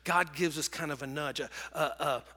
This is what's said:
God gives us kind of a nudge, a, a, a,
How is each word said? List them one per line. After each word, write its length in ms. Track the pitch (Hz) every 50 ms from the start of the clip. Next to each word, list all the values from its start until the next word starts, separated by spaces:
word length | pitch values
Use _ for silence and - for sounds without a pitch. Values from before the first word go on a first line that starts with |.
| -
God 300 | - 170 175 180 165 147
gives 240 | 139 180 170 147 156
us 100 | 151 -
kind 240 | - - 170 151 143
of 100 | 127 139
a 40 |
nudge, 340 | 135 135 151 151 143 127 -
a, 80 | 139 120 - - - - -
a, 60 | 156
a, 460 | 156 143 127 - 147 147 131 120 - - -